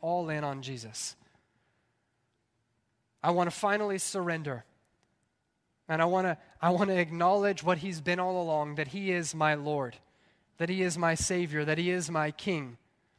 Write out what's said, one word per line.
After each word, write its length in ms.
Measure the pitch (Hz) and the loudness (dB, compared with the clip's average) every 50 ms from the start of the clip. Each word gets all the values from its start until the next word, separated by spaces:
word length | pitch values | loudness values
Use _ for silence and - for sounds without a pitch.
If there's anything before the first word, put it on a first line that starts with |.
all 280 | - 165 175 175 175 160 | -4 -2 -2 -2 -2 -2
in 140 | 156 151 147 | -4 -2 -2
on 180 | 143 139 135 | -4 -4 -6
Jesus. 540 | 131 131 135 123 113 113 113 - - - - - _ _ _ _ _ _ _ _ _ _ _ _ _ _ _ _ _ _ _ _ _ _ _ _ _ _ _ _ _ _ _ _ _ _ _ _ _ _ _ _ - | -8 -10 -10 -10 -10 -12 -10 -10 -10 -10 -10 -14 _ _ _ _ _ _ _ _ _ _ _ _ _ _ _ _ _ _ _ _ _ _ _ _ _ _ _ _ _ _ _ _ _ _ _ _ _ _ _ _ 0
I 80 | 151 | 2
want 180 | 175 175 180 170 | 2 4 2 0
to 60 | 165 | 0
finally 420 | - - 202 202 208 214 208 196 190 | 0 0 2 2 2 0 -2 -2 -2
surrender. 680 | - - - 196 180 175 165 160 156 147 131 120 - _ _ _ _ _ _ _ _ _ _ _ _ _ _ _ _ _ _ _ _ _ _ _ _ - | -4 -4 -4 -4 -2 -2 -4 -4 -4 -6 -8 -8 -10 _ _ _ _ _ _ _ _ _ _ _ _ _ _ _ _ _ _ _ _ _ _ _ _ -4
And 120 | 160 160 | 0 2
I 60 | 165 | 2
want 220 | 175 180 185 185 185 | 4 4 2 2 2
to, 100 | 165 - - - - - | -2 -2 -6 -20 -12 0
I 80 | - 170 | 2 2
want 220 | 180 175 202 196 | 4 4 4 2
to 40 | 190 180 | 4 2
acknowledge 640 | 175 156 165 170 170 180 196 208 202 202 196 - 147 | 2 0 0 2 4 4 4 6 4 2 0 0 2
what 160 | 170 180 165 | 0 0 2
he's 220 | 151 190 180 160 | 0 -6 -6 -4
been 180 | 143 175 175 180 | -2 -2 0 0
all 200 | 185 185 185 180 | 0 0 0 0
along, 360 | 175 165 156 151 147 147 147 | 0 0 0 0 0 -2 -2
that 140 | 151 151 135 | -4 -4 -4
he 220 | 131 202 196 190 | -4 -6 -2 0
is 220 | 180 175 165 151 - | 0 0 -2 -4 -2
my 220 | 160 156 156 151 | 2 2 4 4
Lord, 420 | 147 143 151 151 143 135 120 - - _ _ _ _ _ _ _ _ _ _ _ _ | 2 0 -2 -2 -2 -2 -4 -6 -12 _ _ _ _ _ _ _ _ _ _ _ _
that 100 | 165 170 | -2 -2
he 140 | 185 190 | 0 0
is 160 | 185 180 156 165 | 0 0 0 2
my 180 | 175 165 160 | 2 2 4
Savior, 480 | 156 - - 185 180 180 160 147 151 151 | 2 0 0 0 0 0 0 0 -2 0
that 140 | 151 156 160 | 0 0 0
he 120 | 175 175 | 2 0
is 220 | 180 185 170 143 | 0 0 -2 -2
my 200 | 170 156 151 151 | 0 0 0 0
King. 440 | 151 - - 202 185 156 143 127 117 - _ _ _ _ _ _ _ | -2 -4 -4 -2 -2 -2 -4 -8 -12 -16 _ _ _ _ _ _ _